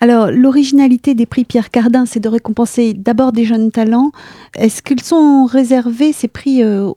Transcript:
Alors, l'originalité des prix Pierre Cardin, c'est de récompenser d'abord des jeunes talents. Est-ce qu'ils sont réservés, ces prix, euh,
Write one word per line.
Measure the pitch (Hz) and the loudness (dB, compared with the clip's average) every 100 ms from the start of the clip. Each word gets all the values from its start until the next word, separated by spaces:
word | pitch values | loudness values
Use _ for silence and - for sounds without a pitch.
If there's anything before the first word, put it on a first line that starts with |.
Alors, | 240 233 208 | 0 2 2
l'originalité | 240 269 269 269 277 269 247 285 233 | 2 2 2 2 2 2 2 0 -2
des | 233 | -2
prix | - 240 | -4 -2
Pierre | 240 - | -2 -2
Cardin, | 240 233 254 240 | 0 2 0 0
c'est | 226 | -4
de | 220 | -4
récompenser | 226 - 220 233 - 226 | -4 -4 -4 -4 -2 -2
d'abord | 196 214 233 254 | -2 -2 0 0
des | 226 226 | 0 0
jeunes | 226 220 | 0 0
talents. | 226 220 240 285 - - - - - | 0 0 0 0 -4 -18 -20 -16 -2
Est-ce | 220 - | -2 -2
qu'ils | - 254 | -6 -4
sont | - 330 294 277 254 | 0 2 4 4 2
réservés, | 254 247 254 233 233 302 | 2 2 0 -2 -2 -2
ces | 294 233 | -2 -6
prix, | - 277 254 | -6 -2 0
euh, | 220 196 196 | 0 0 -4